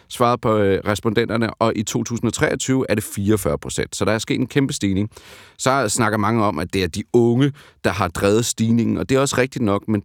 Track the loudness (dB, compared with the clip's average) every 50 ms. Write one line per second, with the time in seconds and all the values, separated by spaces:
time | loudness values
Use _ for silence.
0 | _ -10 -2 0 2 2 2 2 0 0 2 2 2 2 2 0 0 -2 -2 -2
1 | -2 -2 0 0 0 0 0 -2 -2 -2 -2 0 0 0 0 -2 -4 -4 -4 -4
2 | -4 -4 -4 -2 -2 -2 -2 0 -2 -2 -2 -2 -2 0 0 0 0 0 -2 -2
3 | -4 -4 -6 -2 0 0 0 2 0 -2 -4 -4 -6 -6 -6 -6 -6 -6 -6 -4
4 | -2 -2 -2 -2 -2 -2 -2 -2 -2 -2 0 0 0 0 -2 -2 -2 -2 0 0
5 | -2 -4 -6 -14 -20 -20 -20 -20 -20 -20 -10 -4 0 0 2 2 0 0 0 0
6 | 0 2 2 0 0 2 2 2 2 0 0 -2 -4 -4 -2 -2 -2 -2 -4 -6
7 | -4 _ 2 4 4 4 4 2 2 0 -2 -6 -14 -20 -10 _ -2 -2 0 0
8 | -2 -2 -2 0 2 2 4 2 2 0 -2 -2 0 2 2 2 2 0 0 -2
9 | 0 0 0 2 2 0 0 0 -2 -2 -2 -2 0 0 0 0 0 0 -2 0
10 | 0